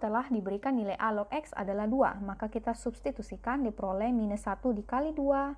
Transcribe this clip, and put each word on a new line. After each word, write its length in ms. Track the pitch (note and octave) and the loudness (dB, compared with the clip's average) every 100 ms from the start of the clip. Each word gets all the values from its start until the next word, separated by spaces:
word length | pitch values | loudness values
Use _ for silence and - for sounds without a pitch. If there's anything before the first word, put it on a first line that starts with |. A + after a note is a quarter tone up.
telah 240 | A3 A3 C4+ | 0 0 2
diberikan 480 | A3+ F#3+ G3+ C4+ | 0 0 0 0
nilai 240 | B3+ G3+ - | 0 0 0
A 160 | A3 | 0
log 160 | G#3+ G#3 | 0 0
X 240 | D4+ D4+ | -2 -4
adalah 320 | - G3 G3 G#3+ | -6 -2 0 2
dua, 320 | C4 A3 G3 | 4 4 2
maka 320 | G3 G3 G#3+ | -6 -4 -4
kita 240 | A3+ A3+ | -2 -2
substitusikan 880 | A3+ A#3+ A#3 C#4 C4+ G#3+ F#3+ - C4+ | -2 -4 -4 -4 -6 -8 -8 -4 0
diperoleh 480 | A#3+ A3 F#3+ F#3+ A3+ | 0 -2 -2 0 2
minus 320 | A#3+ G#3+ G#3 | 2 2 0
satu 320 | - G3 B3+ | -2 -2 0
dikali 400 | G#3 G#3 B3 D#4 | 0 0 0 0
dua 400 | D4+ C#4 C#4 C#4 | 2 4 4 2